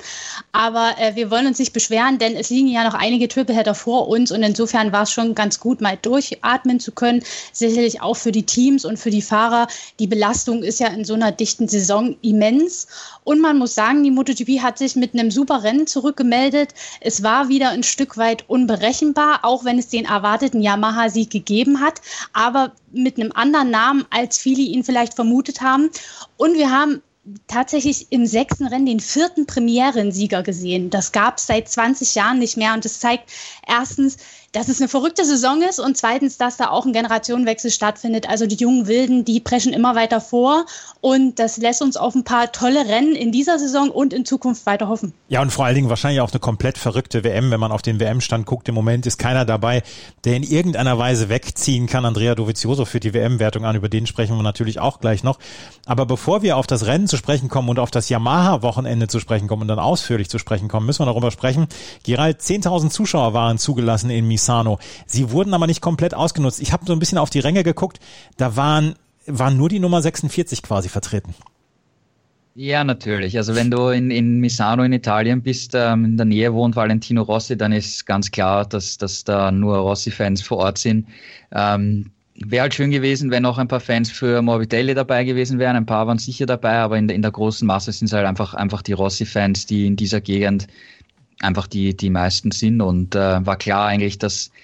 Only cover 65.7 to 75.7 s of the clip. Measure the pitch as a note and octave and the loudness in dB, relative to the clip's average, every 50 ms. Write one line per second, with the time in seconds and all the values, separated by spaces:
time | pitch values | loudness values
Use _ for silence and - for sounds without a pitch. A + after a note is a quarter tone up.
65.7 | E3 - - E3+ E3 - E3+ F3+ - - D#3+ E3 - E3 C#3+ B2+ - - C#3+ - | 0 0 0 -2 0 0 0 -2 0 -2 -2 -2 0 0 -2 -2 -2 -2 -2 -2
66.7 | - - - F3+ E3+ D#3 E3+ - F#3+ E3 D3 - - D3 C3 D3 F3 G3 E3+ E3+ | -2 -2 0 -2 0 0 0 0 0 0 0 0 0 0 0 2 0 2 2 0
67.7 | D#3 - F#3+ - - - - - - - - - _ - C3 B2 G#2+ C3 C#3 D3+ | 0 0 -4 -6 -6 -14 -20 -20 -20 -20 -20 -20 _ -4 -2 -2 0 0 2 2
68.7 | D3+ D#3 D3+ D#3 D#3+ - _ _ _ _ _ - C#3+ A#2 B2+ C#3 C3+ B2+ D3 E3 | 2 2 2 0 -2 -6 _ _ _ _ _ -6 -2 0 2 2 4 4 2 2
69.7 | G#3 G3+ F3+ F3+ F3 E3+ D3+ E3 - - - C#3+ - F3 E3+ - - - - - | 2 0 2 2 2 2 0 0 -2 -2 -6 -4 -2 -4 -4 -4 -6 -8 -4 -2
70.7 | G#2+ G2 F2 F2+ - G2+ - - G#2+ G2+ - F2+ F2 - - - _ _ _ _ | -2 -2 -2 -2 -6 -6 -6 -4 -6 -6 -6 -8 -14 -16 -20 -20 _ _ _ _
71.7 | _ _ _ _ _ _ _ _ _ _ _ _ _ _ _ _ _ B2 C3+ C#3 | _ _ _ _ _ _ _ _ _ _ _ _ _ _ _ _ _ -10 -6 -2
72.7 | C#3+ D3 D3 C3+ A#2+ - - G#2+ G#2 G2 F#2+ F#2 G2+ A2+ G#2+ A2 A2+ A#2+ A#2+ A#2+ | 0 0 2 0 -2 -2 -2 -2 -2 -2 -2 -2 -2 -2 -2 0 0 0 2 2
73.7 | A#2+ B2 B2 B2+ B2 B2 B2+ B2+ A#2+ A#2+ A#2 A#2+ A#2+ B2 B2 A#2+ A#2+ - G#2 G#2+ | 2 2 2 2 2 2 0 0 2 2 2 2 2 2 2 0 0 0 0 2
74.7 | A#2 B2 B2+ B2+ B2+ A#2+ A2+ A2 G#2 G#2+ A2 A#2 B2 B2+ A#2+ C3 B2 - - - | 2 2 2 2 2 0 0 0 0 2 2 2 0 0 0 -4 -4 -6 -6 -2